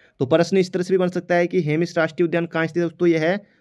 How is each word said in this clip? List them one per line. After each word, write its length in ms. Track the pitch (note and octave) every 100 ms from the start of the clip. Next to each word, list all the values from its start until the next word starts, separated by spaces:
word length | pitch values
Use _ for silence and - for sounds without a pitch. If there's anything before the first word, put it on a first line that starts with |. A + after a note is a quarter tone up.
| _ -
तो 60 | B2
प्रश्न 300 | D#3+ E3 F#3+
इस 160 | F#3
तरह 100 | F#3
से 120 | F3+
भी 40 | F#3+
बन 100 | F3+
सकता 260 | F3+ F3
है 120 | F3 F3
कि 160 | F3+
हेमिस 340 | D3+ D3+ E3+ E3+
राष्ट्रीय 300 | D#3+ D#3+ E3+
उद्यान 180 | E3+ E3+
कहाँ 200 | E3 D#3+
स्थित 100 | E3+
है? 60 |
दोस्तों, 260 | E3+ E3 F3
ये 100 | D#3+
है 380 | D#3+ G3+ - _